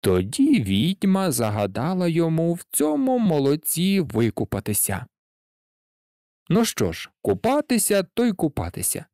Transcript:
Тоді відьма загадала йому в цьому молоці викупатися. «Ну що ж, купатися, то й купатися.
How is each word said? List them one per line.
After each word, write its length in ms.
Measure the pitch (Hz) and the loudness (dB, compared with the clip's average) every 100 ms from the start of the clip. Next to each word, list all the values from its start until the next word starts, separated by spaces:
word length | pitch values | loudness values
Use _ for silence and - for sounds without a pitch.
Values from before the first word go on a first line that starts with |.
Тоді 600 | - 92 95 143 277 247 | 2 2 0 0 2 4
відьма 680 | 101 98 156 196 196 190 190 | 2 0 0 0 0 2 0
загадала 760 | 123 113 104 104 104 143 185 175 | 0 0 0 -2 -2 -4 0 0
йому 460 | 165 165 165 165 | 2 2 2 0
в 100 | 170 - | -2 -4
цьому 480 | - 302 294 262 254 | -2 0 0 0 2
молоці 840 | 214 156 139 151 - 160 185 196 | 2 2 2 0 -2 -2 0 0
викупатися. 1040 | 151 110 113 - 117 101 - 104 - 95 - _ _ _ _ _ _ _ _ _ _ _ _ _ _ | 0 0 0 0 -4 -4 -4 -4 -2 -4 -8 _ _ _ _ _ _ _ _ _ _ _ _ _ _
«Ну 160 | 180 | 0
що 280 | 226 - 98 | 0 0 -4
ж, 180 | 85 - _ | -4 -14 _
купатися, 800 | - 190 226 285 294 240 - 202 | -2 0 0 0 0 -2 2 0
то 220 | 180 - | 0 0
й 80 | 240 | 0
купатися. 760 | 190 165 - 85 - - - - | 0 -2 -4 -8 -6 -6 -6 -12